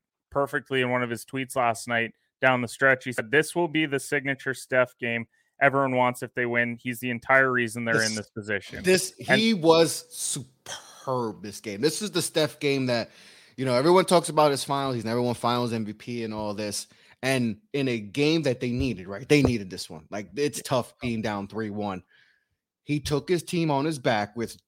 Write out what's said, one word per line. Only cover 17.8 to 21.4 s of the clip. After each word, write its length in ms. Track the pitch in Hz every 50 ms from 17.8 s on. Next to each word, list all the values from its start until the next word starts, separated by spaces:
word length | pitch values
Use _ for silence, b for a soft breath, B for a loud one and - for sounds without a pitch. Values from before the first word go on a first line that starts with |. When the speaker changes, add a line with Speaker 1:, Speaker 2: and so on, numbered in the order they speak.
| 135 131
Speaker 2:
a 100 | 120 113
game 440 | 104 101 92 139 143 151 160 165 151
that 180 | 139 120 -
they 120 | 131 123 120
needed, 340 | 123 135 127 110 90 90
right? 200 | 92 101 98 131
They 160 | - 151 147 135
needed 280 | 127 120 107 101 92
this 180 | 95 90 - -
one. 180 | 87 78 78 -
Like, 180 | 90 104 101 - 95
it's 220 | 131 147 143 139 -
Speaker 1:
Yeah. 60 | -
Speaker 2:
tough 260 | - 139 123 113 - - _
being 220 | - 123 117 110 110
down 260 | 113 104 101